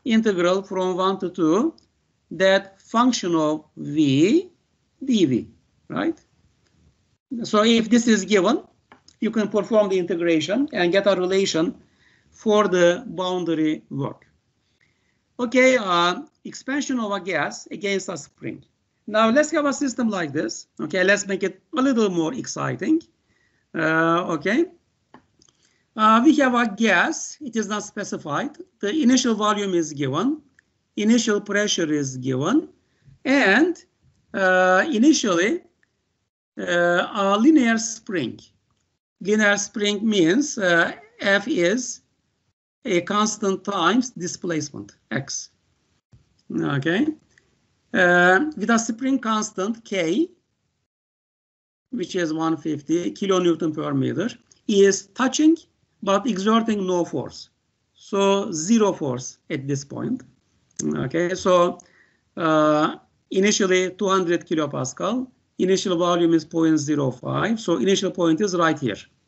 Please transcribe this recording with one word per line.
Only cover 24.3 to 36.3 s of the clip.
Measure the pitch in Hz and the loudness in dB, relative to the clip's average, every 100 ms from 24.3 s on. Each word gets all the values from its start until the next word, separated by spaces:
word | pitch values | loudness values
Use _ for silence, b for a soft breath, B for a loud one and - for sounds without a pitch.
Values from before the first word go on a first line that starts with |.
| 160 165 247 339 - _ _ _ - _ _ _ _ _ _ _ - | -4 -2 0 -2 -6 _ _ _ -20 _ _ _ _ _ _ _ 0
Uh, | 214 226 | 4 6
we | 269 302 | 6 4
have | 262 240 | 2 2
a | 233 | -2
gas, | 196 226 175 269 320 - - | 0 2 2 2 -2 -10 -14
it | 294 226 | -8 -6
is | 196 | -4
not | 214 | -6
specified. | - - 196 185 160 147 254 - - _ | -8 -12 -10 -10 -6 -6 -6 -10 -20 _
The | 202 | -4
initial | 262 240 254 254 220 | 2 4 4 2 0
volume | 208 208 202 175 | 0 0 0 -2
is | 156 | -2
given, | 143 139 143 240 311 - _ _ _ _ - | -4 -2 0 -2 -4 -8 _ _ _ _ -4
initial | 214 240 226 208 | 2 2 2 -2
pressure | 202 202 208 - 165 | 0 -2 0 0 0
is | 151 135 131 | 0 -2 -6
given, | 127 131 156 285 - - b b b _ - | -4 -2 0 0 -2 -14 b b b _ 0
and, | 277 208 214 349 330 _ _ _ _ _ | 2 4 4 2 -2 _ _ _ _ _
uh, | 196 185 185 185 185 320 | -2 2 4 4 4 2
initially, | 220 277 294 220 170 196 339 - _ _ _ _ _ _ | 4 4 4 2 0 0 -2 -8 _ _ _ _ _ _